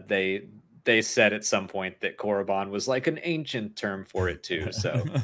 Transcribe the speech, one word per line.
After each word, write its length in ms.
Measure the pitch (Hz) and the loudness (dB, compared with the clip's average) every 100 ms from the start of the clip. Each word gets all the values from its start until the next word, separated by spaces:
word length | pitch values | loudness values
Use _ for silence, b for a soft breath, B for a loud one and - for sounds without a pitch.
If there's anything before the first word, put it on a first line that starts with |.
| 90 | 0
they, 420 | 98 95 98 - - - - | 2 2 -2 -6 -18 -20 -4
they 180 | - 110 | 4 4
said 300 | 110 - 107 | 4 4 4
at 120 | 104 | 4
some 240 | - 107 98 | 2 0 0
point 320 | 98 92 - | -4 -4 -4
that 160 | 98 - | -6 -4
Korriban 540 | 104 101 98 98 98 | 0 0 2 0 0
was, 180 | 101 117 | -2 0
like, 180 | 131 165 | 0 0
an 140 | 156 | -2
ancient 540 | 175 160 143 120 107 - | -2 -2 -2 -6 -6 -4
term 280 | 104 98 | -4 -4
for 240 | 95 95 90 | -4 -2 0
it 140 | 82 | -2
too. 300 | - 85 - | -4 -4 -2
So 320 | - 82 120 156 147 | -2 -2 0 0 -2